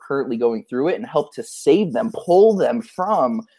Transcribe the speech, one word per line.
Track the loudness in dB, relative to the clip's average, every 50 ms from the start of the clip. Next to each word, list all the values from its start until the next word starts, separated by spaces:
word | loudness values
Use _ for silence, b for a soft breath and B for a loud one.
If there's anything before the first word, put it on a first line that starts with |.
| -8
currently | -6 -4 -4 -4 -4 -4
going | 0 0 0 0 -2 -8 _
through | -4 -2 -2 -2
it | -2
and | -4 -6
help | -4 -2 -2 -2 -2 -10
to | -16 -16
save | -14 -16 -4 2 2 4 4 2 0 -2
them, | -4 -4 -4 -6
pull | -8 0 2 6 6 6 6 4
them | 2 0 0 -2 -2 -6
from | -10 -8 -8 -4 -2 0 0 0 0 -2 -4 -8 _ _